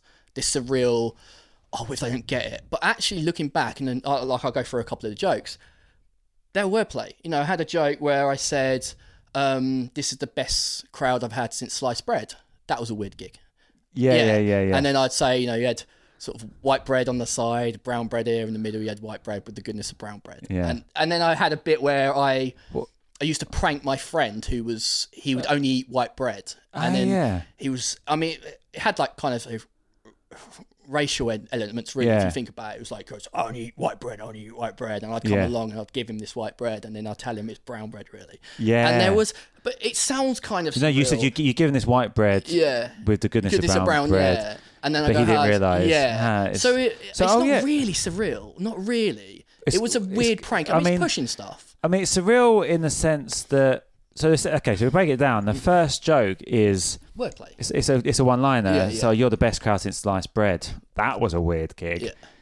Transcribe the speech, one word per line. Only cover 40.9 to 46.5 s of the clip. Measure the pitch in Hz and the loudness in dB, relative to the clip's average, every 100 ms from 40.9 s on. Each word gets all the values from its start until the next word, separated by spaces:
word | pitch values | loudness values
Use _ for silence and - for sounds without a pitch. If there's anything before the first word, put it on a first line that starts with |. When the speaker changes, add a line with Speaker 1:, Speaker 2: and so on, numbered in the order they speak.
| 135 127 | 4 2
Speaker 2:
said | 123 | 2
Speaker 1:
surreal. | 131 - | 0 2
Speaker 2:
you, | 143 | 0
you're | |
giving | 123 160 | 4 2
this | 139 107 | 2 2
white | 123 110 - | 2 2 2
bread | 104 98 - | 4 2 2
Speaker 1:
Yeah. | 170 156 123 117 - 98 | 2 2 2 -4 -4 0
Speaker 2:
with | 104 | 2
the | 107 | 2
goodness | 113 98 | 0 2
Speaker 1:
Goodness | 190 - 95 | 2 2 4
Speaker 2:
of | |
Speaker 1:
of | 92 | 4
Speaker 2:
brown | 151 147 | 2 4
Speaker 1:
brown, | 95 92 92 | 4 4 2
Speaker 2:
bread. | |
Speaker 1:
yeah. | 107 104 - - | -2 -10 -18 -6
And | 143 151 | -2 0
then | |
I | 147 | 2
Speaker 2:
But | |
Speaker 1:
go, | 110 | 4
Speaker 2:
he | 113 | 4
didn't | 107 | 4
Speaker 1:
"Ah, | 104 | 4
Speaker 2:
realise. | 101 95 90 165 | 4 4 4 4
Speaker 1:
yeah." | 151 131 113 | 4 4 2
Speaker 2:
Ah, | 117 104 | 0 2
it's | 98 | 0